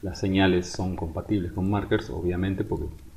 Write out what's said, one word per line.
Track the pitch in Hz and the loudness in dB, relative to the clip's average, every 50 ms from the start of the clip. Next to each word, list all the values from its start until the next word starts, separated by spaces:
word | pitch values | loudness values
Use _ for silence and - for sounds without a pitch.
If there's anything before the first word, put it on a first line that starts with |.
| - | -6
Las | 92 85 - | -8 -6 -2
señales | - 98 95 95 95 92 90 90 87 | 0 2 4 6 6 6 6 4 2
son | - - - 92 92 90 | 0 -4 -4 -2 -2 -2
compatibles | 82 - 80 78 85 87 - 107 101 87 - - | -2 -4 -4 -4 -6 -2 0 0 0 0 -2 -2
con | 95 92 95 | 0 2 2
markers, | 104 101 95 - 107 107 - - | 2 2 2 2 0 0 0 -2
obviamente, | - 82 82 87 90 87 92 98 98 92 104 | -6 -2 0 0 0 2 0 0 0 0 -2
porque | - - 80 - 76 - - - - - | -2 -2 -4 -4 -6 -8 -12 -16 -18 -18